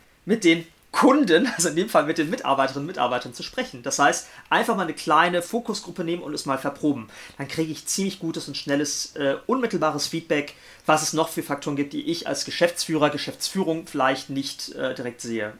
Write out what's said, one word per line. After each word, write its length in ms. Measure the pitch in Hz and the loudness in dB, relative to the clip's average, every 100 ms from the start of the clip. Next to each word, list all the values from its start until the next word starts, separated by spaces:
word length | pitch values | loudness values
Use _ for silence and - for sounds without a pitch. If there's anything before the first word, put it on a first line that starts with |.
| _ _ - | _ _ -2
mit 180 | 226 | 4
den 240 | 170 165 - _ _ | 6 4 2 _ _
Kunden, 560 | - 247 285 233 262 240 | 4 6 6 6 6 4
<laughs> 80 | - | 0
also 140 | 175 | 0
in 60 | 156 | 0
dem 140 | 202 | 2
Fall 160 | 165 147 | 4 2
mit 120 | 160 | 2
den 120 | 151 | 0
Mitarbeiterinnen 540 | 226 131 135 135 139 | -2 0 2 2 -2
und 40 | 147 | -6
Mitarbeitern 460 | 151 123 123 131 | -2 -2 -2 -4
zu 100 | - | -12
sprechen. 400 | - - 247 123 | -10 -8 -8 -8
Das 160 | - - | -4 4
heißt, 280 | 143 170 - - - | 4 4 -2 -14 0
einfach 260 | 165 - 196 | 2 2 0
mal 80 | |
eine 100 | 170 | -2
kleine 480 | 147 170 156 175 180 | -4 2 4 6 2
Fokusgruppe 600 | 175 233 233 208 - 180 | 0 -2 -2 -6 -6 -6
nehmen 200 | 165 175 | -4 -4
und 100 | 143 | -6
es 120 | 147 143 | -6 -4
mal 120 | 131 | -2
verproben. 520 | 143 - 151 123 107 - - - | -2 -2 0 0 -4 -16 -16 -12
Dann 100 | 139 | -6
kriege 240 | - 160 | -4 -4
ich 140 | 147 - | -4 -6
ziemlich 340 | - 196 190 | -2 -2 -2
gutes 280 | 165 147 143 | -6 -6 -8
und 100 | 139 | -8
schnelles, 580 | 139 143 147 - - 156 | -2 0 0 -4 -6 -2
äh, 200 | 139 - - | -2 -2 0
unmittelbares 600 | 262 233 175 156 147 - | 0 0 0 0 0 -4
Feedback, 480 | 165 165 151 143 - - - - | -4 -2 -2 -2 -10 -20 -6 2
was 180 | 156 | 2
es 100 | 151 | 2
noch 160 | 156 160 | 0 -2
für 140 | - | -2
Faktoren 320 | - 139 156 143 | -6 -6 -2 -2
gibt, 180 | 143 | -2
die 160 | 151 - | -4 -4
ich 180 | 165 - | -4 -4
als 180 | 139 - | -6 -6
Geschäftsführer, 640 | - 175 175 - 160 170 | 2 2 2 -2 2 2
Geschäftsführung 760 | - - - - 190 165 165 160 | 2 -6 -6 -4 -2 0 -2 -4
vielleicht 440 | 143 131 139 - | 0 2 2 -2
nicht, 440 | 135 135 - - - | -6 -6 -8 -10 -4
äh, 200 | 131 127 | -4 -4
direkt 260 | 123 117 | -8 -8
sehe 320 | 120 113 104 107 | -6 -4 -4 -8